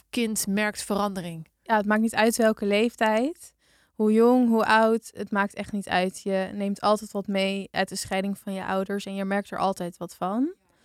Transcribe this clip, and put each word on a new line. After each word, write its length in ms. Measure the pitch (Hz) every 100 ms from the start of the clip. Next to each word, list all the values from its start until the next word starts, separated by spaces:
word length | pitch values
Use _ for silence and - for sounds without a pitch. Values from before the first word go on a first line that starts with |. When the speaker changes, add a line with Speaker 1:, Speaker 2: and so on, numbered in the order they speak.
| -
Speaker 1:
kind 380 | 247 226 214 -
merkt 360 | 196 208 -
verandering. 640 | - 202 202 190 175 165 160 _
Speaker 2:
Ja, 160 | - 220
het 80 | 208
maakt 160 | 214
niet 140 | 220 -
uit 200 | 226 220
welke 300 | 220 214 202
leeftijd. 880 | 202 233 - 220 220 269 359 - _ _ _ _ -
Hoe 160 | 214
jong, 360 | 220 233 254 240
hoe 160 | 226 -
oud, 460 | 220 220 226 - -
het 160 | 202
maakt 220 | 202 202
echt 180 | - 208
niet 180 | 202 190
uit. 320 | 180 185 -
Je 260 | 202 190 190
neemt 280 | 202 202 202
altijd 300 | 208 214 214
wat 160 | 202 196
mee 400 | 196 190 196 190
uit 180 | - 190
de 60 | 202
scheiding 420 | - 190 196 196
van 160 | -
je 120 | 190 180
ouders 400 | 190 190 202 196
en 100 | 196
je 100 | 196
merkt 260 | 202 202
er 60 | -
altijd 400 | 190 190 175 -
wat 180 | 170 -
van. 380 | 180 220 294 381 _ _